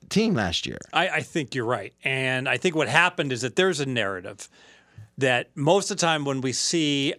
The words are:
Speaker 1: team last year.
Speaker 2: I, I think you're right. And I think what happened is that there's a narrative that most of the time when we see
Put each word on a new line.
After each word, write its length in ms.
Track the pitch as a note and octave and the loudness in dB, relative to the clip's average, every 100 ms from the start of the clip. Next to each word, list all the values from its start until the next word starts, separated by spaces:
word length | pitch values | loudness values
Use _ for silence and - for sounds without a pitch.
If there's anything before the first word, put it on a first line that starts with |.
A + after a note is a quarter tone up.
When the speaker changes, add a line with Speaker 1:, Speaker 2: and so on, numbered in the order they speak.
| - | -2
Speaker 1:
team 240 | F#3 A3+ | 2 2
last 320 | D#3 F#2 F2 - | 2 0 -2 -4
year. 120 | - - | -8 -4
Speaker 2:
I, 160 | - F3+ | -2 0
I 100 | D#3 | -2
think 320 | C3 F3 B2+ | -4 -6 -4
you're 120 | C3 A2+ | -4 -2
right. 280 | A#2+ G2 _ C3+ | -2 -4 _ -4
And 420 | C3+ C3 B2+ C3 | -2 0 0 0
I 80 | B2 | 0
think 180 | F#3 | 0
what 140 | D#3 B2 | 0 2
happened 460 | D3+ F3 F3 C#3+ | 4 4 2 -2
is 80 | B2 | -2
that 160 | B2+ A2 | -2 2
there's 240 | F#3+ D3 | 2 2
a 40 | C3+ | -2
narrative 640 | A#2+ G2 F#2 F#2+ G2+ - _ - - _ - G#2+ - | 0 -2 -4 -10 -14 -18 _ -20 -20 _ -20 -18 -2
that 320 | C3 B2 - - | 0 0 -2 -2
most 360 | C#3+ G3 F#3 | 2 4 2
of 60 | F#3+ | 0
the 40 | |
time 220 | E3+ D#3 | 0 0
when 160 | C#3 C3+ | -2 -2
we 140 | C3 | -2
see 600 | A#2 - E3+ D3+ C#3+ C#3 | -2 -2 0 2 0 0